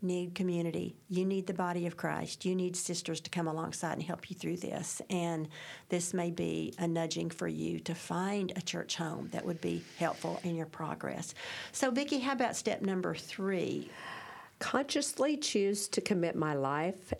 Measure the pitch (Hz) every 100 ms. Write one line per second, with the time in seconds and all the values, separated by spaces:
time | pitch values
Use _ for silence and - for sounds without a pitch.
0 | 185 180 180 180 180 175 170 165 175 -
1 | - 180 185 196 185 175 180 175 170 170
2 | 160 151 165 - 190 185 180 180 - 175
3 | - 160 - 180 160 156 165 165 165 160
4 | 160 170 - 180 165 175 - - - -
5 | - 180 170 165 156 - - - - 180
6 | 175 185 175 170 170 160 160 - 170 165
7 | 165 165 170 165 175 156 160 165 160 165
8 | - 170 190 202 185 185 175 175 - -
9 | 165 160 139 - - 165 170 170 - -
10 | 165 - 165 170 180 165 156 - 156 -
11 | 67 - - - - - - - 269 240
12 | 285 285 254 269 247 - - 202 196 185
13 | 175 160 - - 190 185 - - - -
14 | - - - - - - - 247 285 294
15 | 285 - 269 294 - 214 196 202 - -
16 | - 190 170 - 156 143 135 143 170 196
17 | - -